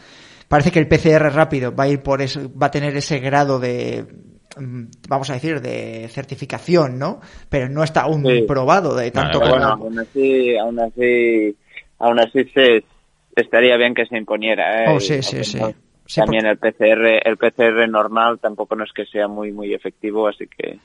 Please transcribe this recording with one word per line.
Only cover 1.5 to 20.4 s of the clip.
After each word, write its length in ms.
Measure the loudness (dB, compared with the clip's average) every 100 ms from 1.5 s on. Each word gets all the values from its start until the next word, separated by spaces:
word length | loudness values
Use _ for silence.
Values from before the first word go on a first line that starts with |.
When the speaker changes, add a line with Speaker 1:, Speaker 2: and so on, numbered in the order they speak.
| 0 -4 0
Speaker 1:
va 80 |
a 40 | 0
ir 140 | 0
por 200 | 0 -2
eso, 280 | -2 -6 -10 -2
va 100 | -2
a 20 |
tener 260 | -2 -4 -4
ese 240 | -4 -4
grado 400 | 0 2 2 0
de, 440 | -2 -4 -4 -8 -10 -16 -20 -20 _ -16
mm, 240 | -14 -12 -14 -16 -6
vamos 220 | -4 -4
a 40 |
decir, 260 | -6 -4 -6
de 460 | -6 -8 -8 -12 -14
certificación, 880 | -12 -12 -12 -10 -10 0 2 2 -2
¿no? 220 | -6 -8 -14 -20 -6
Pero 200 | -4 -2
no 160 | -2
está 180 | -2 0
aún 240 | 0 0 2
Speaker 2:
Sí. 160 | 2 2
Speaker 1:
probado 480 | 0 2 2 2 -2
de 160 | -2
tanto 260 | -2 0 2
Speaker 3:
Vale, 120 | 4
Speaker 1:
como 120 | 4
Speaker 2:
Bueno, 180 | 2 -2
aún 140 | -4 -8
así, 580 | -6 -2 2 2 2 0
aún 220 | -2 -2
así, 760 | -4 0 2 2 4 2 0 -4 _ -20 -20 -2
aún 180 | 2 4
así 260 | 2 2 0
se, 320 | 4 4 4 0 _ _ _ _ -4
estaría 400 | 0 2 4 4
bien 180 | 2
que 120 | 0 -4
se 120 | -6
imponiera, 680 | -6 -4 -2 0 0 0
¿eh? 20 | 0
Speaker 1:
Oh, 60 | 0
sí, 140 | 0
Speaker 2:
Y 80 | -4
Speaker 1:
sí, 140 | -4 -6
Speaker 2:
al 60 |
Speaker 1:
sí. 80 | -6 -6
Speaker 2:
final 160 | -6 -8 _ _
Speaker 1:
Sí, 160 | -8 -2
Speaker 2:
también 220 | 0 2
Speaker 1:
porque 240 | 0 0 -2
Speaker 2:
el 40 |
P 40 | 2
C 120 | 2
R, 320 | 4 4 2
el 120 | 2 0
P 140 | 0
C 140 | 2 2
R 200 | 4 2
normal 540 | 2 0 2 0 0
tampoco 340 | -4 -6 -6
no 80 | -6
es 80 | -8
que 140 | -10 -8
sea 220 | -4 -4
muy, 240 | -6 -10
muy 200 | -8 -8
efectivo, 540 | -6 -8 -10 -6 -2 -2
así 220 | -4